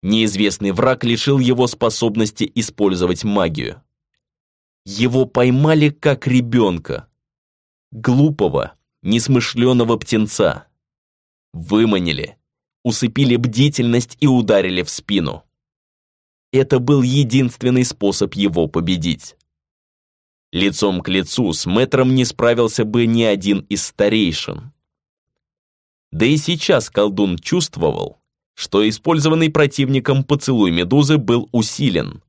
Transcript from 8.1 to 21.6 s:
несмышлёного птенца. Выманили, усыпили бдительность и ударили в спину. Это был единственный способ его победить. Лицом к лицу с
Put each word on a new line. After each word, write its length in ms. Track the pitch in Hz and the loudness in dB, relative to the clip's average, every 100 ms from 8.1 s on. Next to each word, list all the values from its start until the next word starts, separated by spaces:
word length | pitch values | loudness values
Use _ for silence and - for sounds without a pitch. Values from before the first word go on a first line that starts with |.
| 127 151 151 95 71 - - _ _ | 2 2 2 -2 -2 -6 -12 _ _
несмышлёного 920 | - 113 110 127 113 120 123 127 117 113 | -2 -2 2 0 0 0 2 2 2 0
птенца. 680 | - 110 107 - 95 - - _ _ _ _ _ _ _ _ | 0 -2 -2 0 0 -2 -12 _ _ _ _ _ _ _ _
Выманили, 840 | 82 82 107 113 101 87 73 73 - _ _ _ _ | -16 -2 0 2 2 0 -4 -8 -14 _ _ _ _
усыпили 520 | 123 113 123 110 139 120 | -6 -2 -2 0 2 2
бдительность 840 | 120 110 147 147 120 117 120 - | 0 2 0 2 0 0 -2 -2
и 80 | 147 | 2
ударили 540 | 127 107 104 92 92 | 2 4 2 2 -2
в 80 | 90 | -4
спину. 540 | - - 101 76 50 _ _ _ _ _ _ _ _ _ _ _ | -8 -4 -2 -2 -8 _ _ _ _ _ _ _ _ _ _ _
Это 280 | 131 131 131 | 0 2 2
был 240 | 120 143 | 4 2
единственный 840 | 123 135 135 131 127 - 123 127 123 | 4 2 2 2 0 -2 0 0 0
способ 480 | - 101 - 101 | -2 -2 0 -4
его 340 | - 101 85 80 | 0 -2 0 -2
победить. 680 | 85 85 90 82 78 - _ _ _ _ _ _ _ _ _ _ _ _ | -2 -2 -2 -2 -6 -8 _ _ _ _ _ _ _ _ _ _ _ _
Лицом 500 | 85 98 - 104 92 | -2 -2 0 -2 -2
к 80 | 85 | -2
лицу 420 | 92 92 - 110 | -2 -2 -2 -2
с 140 | 78 | -2